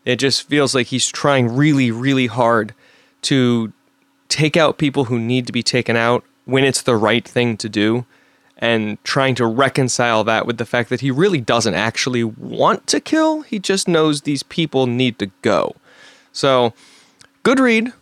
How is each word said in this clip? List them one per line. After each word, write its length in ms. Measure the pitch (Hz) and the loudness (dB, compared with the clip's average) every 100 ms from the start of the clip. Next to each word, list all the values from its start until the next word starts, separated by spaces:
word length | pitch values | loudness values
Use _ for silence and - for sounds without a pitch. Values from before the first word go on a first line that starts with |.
| 127 | -4
It 100 | 120 | 0
just 320 | 131 - - | 0 -2 -2
feels 260 | 147 135 | 0 0
like 120 | 131 117 | 0 -2
he's 220 | 127 - | -4 -4
trying 460 | - 147 135 120 | -2 2 2 2
really, 360 | 123 151 139 123 | 2 2 4 2
really 360 | 113 135 135 123 | 0 0 0 0
hard 480 | 117 117 117 101 - _ _ _ _ | 0 2 2 0 -8 _ _ _ _
to 480 | - 135 123 120 110 - _ _ _ _ - | -2 2 2 0 -4 -10 _ _ _ _ -6
take 280 | - 151 170 | -2 0 2
out 220 | 151 - | 2 2
people 260 | 147 143 | -2 -2
who 140 | 120 120 | -2 -2
need 280 | 113 127 120 | -2 -2 -2
to 60 | |
be 100 | 120 | -4
taken 320 | - 127 113 | -2 -2 0
out 300 | 117 117 123 - _ | 0 2 0 -4 _
when 200 | - 135 | -2 0
it's 180 | 135 - | 2 0
the 140 | - 113 | 0 2
right 300 | 107 117 - | 2 0 -2
thing 300 | 127 120 107 | -2 -2 -2
to 100 | 110 | -6
do, 360 | 104 107 120 123 _ _ _ _ - | 0 0 0 -4 _ _ _ _ -6
and 440 | 117 113 107 104 | -2 0 -2 -6
trying 320 | - 143 135 | -4 0 0
to 120 | 123 117 | 0 0
reconcile 760 | 113 135 - 127 - 120 110 | 0 0 0 -2 0 0 2
that 220 | 107 110 117 | 2 0 -2
with 100 | 117 | -4
the 100 | 113 | -4
fact 220 | 123 113 | -4 -2
that 120 | 123 | -4
he 100 | 135 | -2
really 300 | 127 202 160 | 0 0 0
doesn't 340 | 113 120 107 | 0 0 0
actually 480 | 87 110 - 131 123 | 0 -2 -2 -4 -2
want 640 | 113 117 - 113 151 - - | -4 -6 -10 -2 0 0 -2
to 140 | 294 | -4
kill. 420 | - 311 311 311 | -2 0 0 -2
He 160 | 285 208 | -6 -6
just 300 | 190 190 - | -4 -2 0
knows 320 | 165 156 147 | 2 2 -2
these 240 | - 139 | -4 -6
people 420 | - - 160 135 123 | -6 -6 -2 0 0
need 320 | 120 127 - | 0 -2 -2
to 140 | 101 - | -8 -4
go. 320 | 113 85 50 - _ - - - _ | 0 0 -2 -8 _ -20 -20 -20 _
So, 400 | - 139 127 120 - - - _ _ - _ | -2 2 2 2 -2 -16 -20 _ _ -20 _
good 160 | - 269 | 0 2
read, 340 | 254 226 240 - | 4 2 0 -8